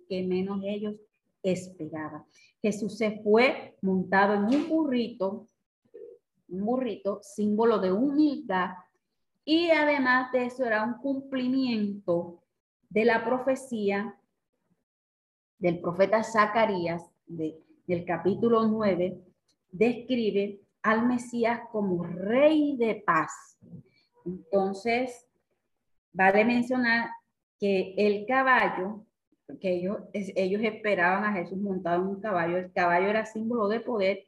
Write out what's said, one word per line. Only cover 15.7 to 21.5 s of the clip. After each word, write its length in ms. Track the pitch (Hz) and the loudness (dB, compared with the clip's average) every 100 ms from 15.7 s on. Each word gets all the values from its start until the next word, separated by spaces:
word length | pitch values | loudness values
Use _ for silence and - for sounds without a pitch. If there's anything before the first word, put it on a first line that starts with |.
| 170 | -2
profeta 420 | 180 170 190 214 | -2 2 2 2
Zacarías, 800 | 220 220 214 233 208 190 165 170 - _ - | 0 0 2 2 0 0 -2 -4 -8 _ -14
de, 340 | 165 156 156 _ _ - | -8 -8 -10 _ _ -6
del 200 | 175 170 | -4 -2
capítulo 600 | 165 180 196 233 226 220 | -2 -2 0 2 4 4
nueve, 540 | 220 208 175 180 - - _ _ _ _ | 2 0 0 -2 -4 -16 _ _ _ _
describe 920 | 175 226 240 - 247 220 196 208 - _ _ | 0 0 0 -2 -2 0 0 -2 -6 _ _
al 240 | 208 220 240 | 0 2 2
Mesías 540 | 247 - 240 226 | 0 -4 -2 -2